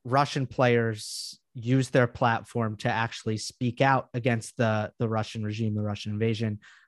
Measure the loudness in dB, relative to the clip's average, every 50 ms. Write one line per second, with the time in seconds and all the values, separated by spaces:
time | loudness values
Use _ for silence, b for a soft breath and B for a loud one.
0 | _ 0 2 2 2 2 0 -4 -4 -4 0 2 4 4 4 4 2 0 -2 -6
1 | -8 -12 -12 -12 -12 -12 -14 -18 _ _ _ -8 -2 2 2 2 2 4 4 4
2 | 4 4 2 0 2 2 2 2 -2 -6 -4 -2 -2 -2 -4 -4 -2 -2 0 0
3 | -2 -2 -4 -6 -6 -4 -4 -4 -6 -10 -8 _ -4 -4 0 2 4 4 4 4
4 | 2 -2 -8 -2 0 0 0 0 -2 -8 -2 0 2 2 2 0 -2 -4 -4 _
5 | -4 -2 0 -2 -2 -4 -6 -6 -6 -6 -4 -2 -2 -2 -2 -2 -2 -4 -4 -6
6 | -6 -8 -4 -2 0 0 0 0 -2 -4 -4 -6 b b b b b